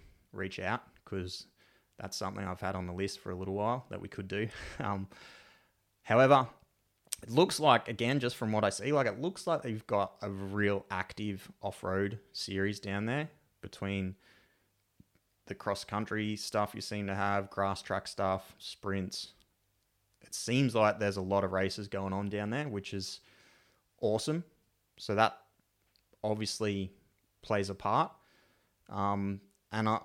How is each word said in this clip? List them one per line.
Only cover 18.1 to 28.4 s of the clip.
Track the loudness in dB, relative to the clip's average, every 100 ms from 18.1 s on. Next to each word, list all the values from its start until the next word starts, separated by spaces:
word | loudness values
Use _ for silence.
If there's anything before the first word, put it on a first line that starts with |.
| -2 0 0 -4 -18
sprints. | -16 -10 -4 -2 -2 -6 -10 -16 _ _ _ _ _ _ _ _
It | -12 -8
seems | 0 4 4 6
like | 4 4
there's | 0 0
a |
lot | 2 2
of | 2
races | 2 0 -2 -6
going | -4 -2
on | -2 -2
down | -4 -2
there, | -4 -4
which | -6 -6
is | -6 -6 -10 -16 -20 -20 _ _ _ _ -2
awesome. | 0 2 0 -2 -4 _ _ _ _ -10
So | 0 4
that | 4 2 _ _ _ _ _ _ _ _
obviously | -2 -2 -2 -2 0 0 -4 -8 _ _ _ _
plays | -2 0 0
a | -2
part. | 2 2 2 -4 _ _